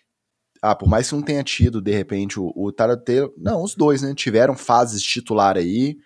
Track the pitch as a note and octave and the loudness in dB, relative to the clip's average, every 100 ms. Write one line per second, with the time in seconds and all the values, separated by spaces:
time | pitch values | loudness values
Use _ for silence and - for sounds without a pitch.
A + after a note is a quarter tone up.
0 | _ _ _ _ _ _ G#2+ G#2 - G#2+ | _ _ _ _ _ _ -2 2 2 2
1 | - D3 D3 C#3+ C3+ - A#2+ A2+ G2 G2+ | 0 -4 -2 -4 -2 0 0 0 -2 -2
2 | F2+ G2 G2 G#2+ F2+ - G2+ G2+ A#2 A#2+ | -2 -4 -4 -4 -6 -6 -6 0 0 0
3 | A#2+ B2+ C#3 - F#3 G3+ G3+ - D3+ C#3 | 0 0 0 -4 -4 -4 -4 0 2 2
4 | C#3 C#3 - G#2+ C3+ B2+ - A#2+ A#2+ G#2 | -2 -6 0 2 2 0 2 2 2 -2
5 | - B2 - G#2+ G2 F#2+ F2 A2 C#3 D3 | -6 -6 -2 2 2 2 0 0 -2 -4